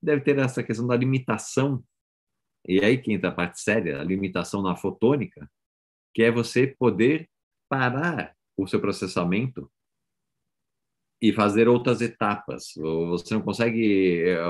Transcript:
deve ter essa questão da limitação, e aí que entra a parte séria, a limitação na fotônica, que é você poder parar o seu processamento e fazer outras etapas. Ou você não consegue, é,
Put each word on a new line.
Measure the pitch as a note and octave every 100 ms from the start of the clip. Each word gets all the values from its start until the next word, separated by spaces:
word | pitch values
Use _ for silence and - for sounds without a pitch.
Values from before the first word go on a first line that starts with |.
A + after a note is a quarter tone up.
deve | D#3+ D3
ter | C3+ C#3
essa | C3 C3
questão | - A2 B2
da | A#2+
limitação, | C3 C3 B2+ A2 - C3 C#3 B2+ - _ _ _ _ _ _ _ -
e | F#2
aí | G#2 B2
que | A2+
entra | G2 F#2
a |
parte | - F2 -
séria, | - A2 E2 C#2
a |
limitação | D#2+ F#2+ G2 F2+ E2+ G2+
na | F#2 F#2
fotônica, | G2 - A2+ C#3+ F#2 - - _ _ _ _ _ _
que | -
é | A#2
você | A#2+ A2+ B2 C3+
poder | - A#2+ F#2+ B2 D#3+ - _ _ _ -
parar | C3+ B2+ C3+ E3+ C3 D2+ _ _ -
o | F#2+
seu | G#2
processamento | G2+ F#2 F#2 F#2 F2 G2+ C3 - C#2+ _ _ _ _ _ _ _ _ _ _ _ _ _ _ _
e | A2
fazer | G#2+ G#2 G#2 A#2
outras | B2 B2+ A2+
etapas. | A#2 - G#2 G#2 - B1 - -
Ou | D#2+ E2 E2+
você | F2 -
não | A2
consegue, | F#2 A2 A#2 A2+ A2 G2 F#2 E2+
é, | E2+ E2+